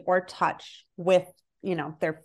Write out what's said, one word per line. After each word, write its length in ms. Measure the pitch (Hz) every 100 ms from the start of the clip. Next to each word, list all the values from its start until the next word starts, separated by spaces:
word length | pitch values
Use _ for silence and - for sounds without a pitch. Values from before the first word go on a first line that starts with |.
| -
or 180 | 185
touch 600 | 185 - 175 - - - _ -
with, 300 | 175 185 180 - _ _
you 120 | 196
know, 220 | 170 147 156
their 220 | 170 160